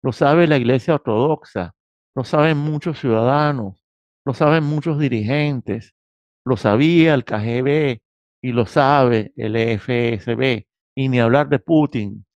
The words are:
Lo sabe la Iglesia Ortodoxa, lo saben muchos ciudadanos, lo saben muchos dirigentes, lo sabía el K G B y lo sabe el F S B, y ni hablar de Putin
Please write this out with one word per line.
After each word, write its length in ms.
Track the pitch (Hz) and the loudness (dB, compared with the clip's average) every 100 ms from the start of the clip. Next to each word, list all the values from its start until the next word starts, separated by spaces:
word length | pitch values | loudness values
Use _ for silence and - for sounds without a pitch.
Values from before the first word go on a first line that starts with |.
Lo 80 | 139 | -4
sabe 360 | 113 143 160 170 | 0 2 4 4
la 100 | 147 | 2
Iglesia 380 | 120 135 - 151 | 2 0 0 -2
Ortodoxa, 800 | - 107 139 151 - 107 87 _ _ _ _ - | 0 0 0 -2 -6 -10 -10 _ _ _ _ -10
lo 80 | |
saben 340 | 123 151 156 147 | -2 2 2 0
muchos 420 | 151 151 170 147 | -2 -4 -6 -6
ciudadanos, 840 | 135 110 117 143 151 139 101 95 _ _ _ _ - | -2 0 2 2 0 -2 -8 -12 _ _ _ _ -8
lo 80 | |
saben 300 | 123 151 160 | 0 2 2
muchos 340 | 147 151 165 147 | 0 -2 -2 -2
dirigentes, 960 | 147 120 104 143 147 135 117 107 - _ _ _ _ _ - | 0 -2 -2 -2 -2 -4 -6 -8 -8 _ _ _ _ _ -4
lo 120 | 123 | 0
sabía 560 | 107 107 156 170 160 | 2 2 4 4 4
el 120 | 143 - | 2 -2
K 140 | 110 | -6
G 240 | 110 120 | -4 -2
B 380 | 131 151 143 117 _ _ _ _ | -2 0 -2 -6 _ _ _ _
y 100 | 127 | -4
lo 120 | 120 107 | -2 0
sabe 680 | 156 135 143 127 113 104 - | 2 2 4 4 2 -2 -8
el 200 | 113 113 | -4 -2
F 580 | 113 110 - 123 117 113 | -2 -2 -4 -2 -2 -4
S 200 | - 113 | -6 -2
B, 320 | 131 113 - _ _ - | -2 -2 -8 _ _ -6
y 140 | 135 | -2
ni 100 | 123 | 2
hablar 280 | 113 131 147 | 4 2 2
de 100 | 139 | -2
Putin 680 | - 160 147 123 101 104 - | 2 2 2 -4 -8 -12 -20